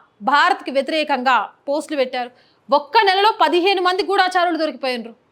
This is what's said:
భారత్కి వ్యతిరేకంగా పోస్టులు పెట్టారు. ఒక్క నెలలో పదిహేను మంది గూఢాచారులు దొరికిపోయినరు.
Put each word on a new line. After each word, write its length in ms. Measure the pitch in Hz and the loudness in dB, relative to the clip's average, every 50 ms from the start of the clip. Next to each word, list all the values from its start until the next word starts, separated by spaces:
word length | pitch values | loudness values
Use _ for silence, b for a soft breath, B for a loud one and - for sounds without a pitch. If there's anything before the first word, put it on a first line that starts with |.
| _ _ _ _ 202 | _ _ _ _ -2
భారత్కి 480 | 254 277 285 330 359 381 - - 311 | 0 2 2 4 2 0 -2 -4 -4
వ్యతిరేకంగా 800 | 254 269 262 - 311 311 294 302 285 247 247 262 254 220 196 - - _ _ 277 | -4 -4 -2 -2 -2 -2 -2 -2 -2 -2 0 2 2 0 0 -4 -10 _ _ -4
పోస్టులు 280 | 285 302 294 - 311 | -4 -4 -4 -4 -4
పెట్టారు. 340 | 277 254 254 254 254 220 247 b b b b b b b - 262 | -4 -2 -2 -4 -6 -8 -10 b b b b b b b 0 0
ఒక్క 260 | 294 285 - - 453 427 | 0 0 2 2 2 4
నెలలో 300 | 381 370 392 403 440 427 - 330 | 4 2 4 2 2 2 2 2
పదిహేను 400 | 302 311 349 330 403 392 381 359 | 2 2 2 2 2 2 2 0
మంది 200 | 359 370 370 311 | 0 -2 -2 -2
గూఢాచారులు 540 | 311 392 392 370 370 370 359 349 359 330 | 0 0 0 0 2 2 0 0 0 0
దొరికిపోయినరు. 580 | 302 320 311 247 233 269 254 247 233 220 226 226 _ _ _ | -2 -4 -6 -6 -6 -6 -6 -6 -6 -8 -12 -18 _ _ _